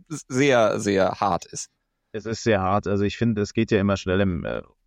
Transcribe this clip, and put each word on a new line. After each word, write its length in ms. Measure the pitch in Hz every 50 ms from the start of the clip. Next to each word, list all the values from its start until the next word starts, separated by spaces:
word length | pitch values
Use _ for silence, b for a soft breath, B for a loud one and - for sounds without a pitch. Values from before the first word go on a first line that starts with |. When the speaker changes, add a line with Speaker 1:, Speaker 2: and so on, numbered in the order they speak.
| - - 151 135 - -
Speaker 1:
sehr, 500 | 131 127 143 143 127 120 110 104 107 107
sehr 400 | 107 101 98 95 92 92 - -
hart 240 | 104 98 87 82 -
ist. 240 | - - - - _ _ _ _ _ _ _ _ _ -
Speaker 2:
Es 120 | 107 98
ist 180 | 113 110 - -
sehr 180 | 117 107 95
hart. 260 | 92 92 101 104 95
Also 160 | 92 101 98 104
ich 140 | 101 -
finde, 240 | - 117 117 110 104
es 100 | 104 -
geht 200 | - 113 110 -
ja 100 | 113 98
immer 160 | 98 101 98
schnell 240 | - - 95 90 98
im, 240 | 101 95 87 73 -
äh, 160 | 53 60 53 - _ _ _ _